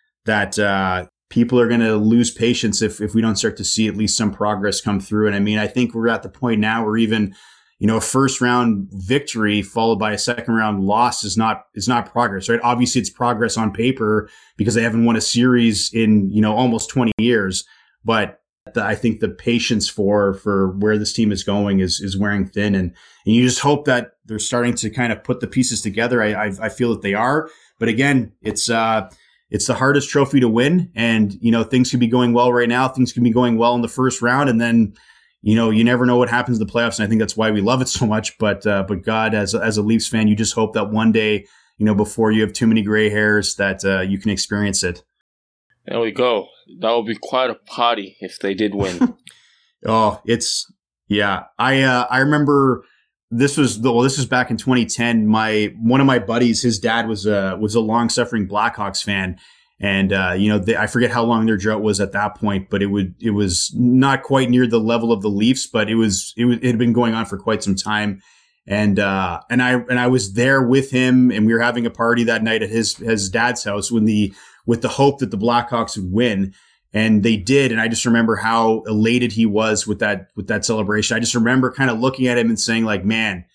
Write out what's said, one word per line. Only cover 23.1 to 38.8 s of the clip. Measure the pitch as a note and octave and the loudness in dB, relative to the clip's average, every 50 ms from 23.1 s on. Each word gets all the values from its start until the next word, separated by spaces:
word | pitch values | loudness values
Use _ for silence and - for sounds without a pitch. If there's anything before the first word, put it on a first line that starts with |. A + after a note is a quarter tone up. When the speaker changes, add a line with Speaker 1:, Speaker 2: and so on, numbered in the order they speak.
| _ _ - | _ _ 0
Speaker 1:
and | G#2 A2+ | 2 4
you | A#2+ | 4
just | B2 B2+ B2 - | 4 2 2 2
hope | - C#3+ D3 C#3+ - | 2 2 0 2 2
that | C#3+ B2+ A#2+ A#2+ - _ _ _ | 0 0 0 -2 -6 _ _ _
they're | A2 A2 G2+ | -10 -8 -8
starting | - - B2+ A#2+ A#2+ A#2+ A#2 | -4 -2 -2 0 0 0 -2
to | - A#2 G#2 | -4 -4 -6
kind | - B2 A#2+ A2+ G#2 | -4 -4 -2 -4 -4
of | - - | -4 -4
put | - B2 - | -6 -4 -4
the | A2+ | -6
pieces | - - C3 B2 - A#2+ - | -4 -2 0 0 0 -2 -4
together. | - G#2+ F#2 A2 A#2+ B2 B2+ A#2 | -4 -4 -2 -2 0 0 0 0
I, | G#2+ G#2 G#2 G2+ G#2+ G2+ | 0 0 0 -2 -4 -4
I, | F#2+ G2 | -6 -6
I | A2 G#2 | -6 -6
feel | - - A#2+ A#2 | -4 -2 -2 -2
that | G#2+ G2 | -2 -2
they | - G2 G2 | -2 -2 0
are, | G#2+ A#2+ C3 D3 D#3 D#3 - - _ _ _ _ - | 0 0 0 0 -2 -2 -6 -12 _ _ _ _ -4
but | A2+ A2+ | -2 -2
again, | G#2+ B2 C#3 C#3+ C3+ B2+ G#2+ - _ _ | 0 0 2 2 2 0 0 -4 _ _
it's, | - G#2+ G2+ - - A#2+ | -8 -6 -6 -4 -2 -2
uh, | A2+ A2+ A2+ A2+ A2 G#2+ - - - _ _ _ _ _ _ - A2 | 0 0 0 0 0 -2 -4 -6 -14 _ _ _ _ _ _ -8 -6
it's | G2+ - | -4 -2
the | - A#2+ | -2 -2
hardest | - C3 C#3 C#3+ C#3+ C3+ - | 0 2 2 2 2 0 0
trophy | - C#3+ C3+ - C#3+ C3 | 0 0 2 2 2 2
to | B2 A2+ | 2 4
win. | A2 A#2 C3 D3+ F3+ F3+ F3 - - | 2 2 2 2 2 2 0 -2 -4
And, | G#2+ A#2 A#2 A2+ A2 G#2 G2 G2 - | -2 0 2 2 2 2 0 -2 -2
you | A#2 A#2 | 0 2
know, | A#2 A2+ | 2 2
things | A2 - C3+ B2+ B2 - | 0 2 2 2 2 2
could | C#3 A#2+ | 2 0
be | B2 | 2
going | A2+ B2+ B2 B2 A#2+ | 2 2 2 4 4
well | A#2 A#2+ A#2+ B2 | 4 4 4 4
right | A#2+ A#2+ A#2+ A#2 | 2 2 2 2
now. | A#2+ B2+ C3 B2+ | 2 0 0 0
Things | - C3 A#2+ - | 0 0 0 0
can | - A#2+ | 0 0
be | A#2+ A#2 | 0 2
going | A2 B2+ B2 A#2+ A2+ A2+ | 2 2 2 2 2 2
well | A#2 A#2+ B2 | 2 2 2
in | A#2+ | 0
the | A#2 | -2
first | - - B2+ B2+ B2+ - - | -4 -2 -2 -2 -2 0 0
round. | A#2+ A#2+ B2+ C#3 C#3+ C3 | 0 0 2 2 2 2
And | A2+ A2+ | 2 2
then, | A#2 A#2 A#2 A#2 G#2+ F#2+ - _ _ _ _ _ _ _ _ _ | 2 2 4 2 2 2 -2 _ _ _ _ _ _ _ _ _
you | - G#2 G#2+ | 0 0 2
know, | A#2 A#2 A2 | 2 2 2
you | G#2 A2+ A2+ | 2 2 4
never | A#2+ B2+ A#2+ B2+ | 4 2 2 2
know | B2 B2 | 2 4
what | B2 B2 - | 2 2 2
happens | A#2 B2 A#2+ B2+ A#2+ G#2+ | 0 -2 0 0 -2 -2
in | G#2+ | -2
the | - | -2
playoffs. | A2+ A#2 A#2 A2+ - A2 | -2 -2 -2 -2 -2 -2
And | G#2+ | -2
I | |
think | G2+ A2+ G#2+ | 0 0 0
that's | G#2+ G2 - | 0 -2 -2
why | A2 A2 A2 | -2 0 0
we | G#2+ G#2 | 0 0
love | G2 A2+ B2+ B2+ | 0 0 0 0
it | B2+ - | 0 -2
so | - - B2 | -2 -2 -2
much. | G#2 G#2+ G#2+ G#2 - - - | 0 0 -2 -4 -6 -6 -4
But, | A2 G#2 G2 G2 - | -2 -2 -2 -2 -2
uh, | G#2+ G2+ G2 | -2 -2 -2